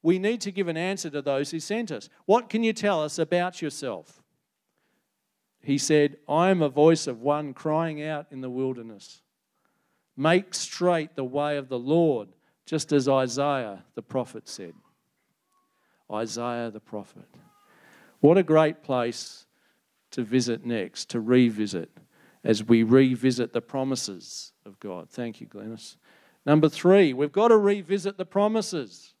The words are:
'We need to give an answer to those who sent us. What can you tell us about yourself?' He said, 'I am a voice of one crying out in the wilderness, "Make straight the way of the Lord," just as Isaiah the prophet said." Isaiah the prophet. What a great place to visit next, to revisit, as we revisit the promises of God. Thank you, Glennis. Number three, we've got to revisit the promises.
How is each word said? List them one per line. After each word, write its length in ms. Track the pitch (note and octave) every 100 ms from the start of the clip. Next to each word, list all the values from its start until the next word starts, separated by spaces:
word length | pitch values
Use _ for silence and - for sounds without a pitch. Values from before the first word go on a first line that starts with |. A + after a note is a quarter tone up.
'We 160 | E3 F#3
need 220 | G3 A#3
to 100 | G3
give 160 | F#3+ F3
an 100 | D#3+
answer 320 | F3+ G3 E3
to 140 | D3
those 260 | C#3+ C#3 C#3+
who 100 | E3
sent 320 | - G#3+ A3+
us. 180 | B2 - _ -
What 200 | A3+ A#3
can 160 | A3
you 100 | A3+
tell 280 | A3 G#3 F3
us 160 | D3+ -
about 460 | D#3+ F3 F3+ F3
yourself?' 580 | D#3 - C3+ F#2+ - _ _ _ _ _ _ _ _ _ _ _ _ _ _ _
He 160 | - C#3
said, 400 | - D3+ D3 D3 -
'I 240 | D3+ F3+
am 100 | F#3+
a 80 | D3+
voice 380 | C3 D#3 E3 -
of 160 | A#2
one 320 | B2+ D3 D3 C3
crying 480 | D#3+ D#3 E3 D3+
out 240 | D3+ D3+ D3+
in 120 | C3+
the 100 | C3
wilderness, 720 | B2 C3 B2 A2+ G#2 - - _ _ _ _ _ _ _ _ _ -
"Make 380 | D3+ F3+ G3+
straight 600 | - - - F3+ E3+ D#3 -
the 80 |
way 340 | B2+ C#3 D3 D3
of 120 | C3
the 100 | B2+
Lord," 500 | B2 E3 D#3+ B2 G2 _ _ _ -
just 260 | D#3+ -
as 160 | D3 C3
Isaiah 760 | C3+ B2+ B2 C#3+ C#3 A2+ G2 _ -
the 80 |
prophet 440 | - C3+ A#2+ A2+ -
said." 280 | - F2+ E2 _ _ _ _ _ _ _ _ _ _ _ _ _
Isaiah 580 | G#2+ A2+ A2+ A#2+ A#2+ A#2
the 100 | G#2+
prophet. 460 | _ G#2+ G2+ - - - _ _ _ _ _ _ _ _
What 180 | - G3
a 60 |
great 400 | F3 D#3 D#3 -
place 640 | - B2+ A#2+ A#2 - - _ _ _ _ _ _ _
to 120 | -
visit 400 | A2 B2+ A#2+ A2+
next, 460 | A#2+ A#2 F#2 - -
to 100 | A#2+
revisit, 680 | A2 B2+ B2 G#2 G#2+ F#2 - - _ _ _ _
as 200 | - G#2+
we 200 | A2 A#2
revisit 680 | A2+ C3 C3 A#2+ C3 B2 A#2
the 80 | A#2+
promises 920 | - C#3 C3 B2+ - F#2 F2 - - _ G2+
of 140 | F#2+
God. 300 | G#2 F2+ E2
Thank 320 | - A#2 G#2+
you, 60 | A2+
Glennis. 500 | G#2 G#2+ A2+ - - _ _ _ _ -
Number 240 | D3+ D#3
three, 420 | - F3+ G3 F#3
we've 200 | B2+ D3
got 160 | - A#3
to 100 | A3
revisit 600 | G3+ G3+ E3 G3 F3+ G3+
the 60 | F3+
promises. 880 | G3 G#3 A3 G3+ F3 A2+ - - _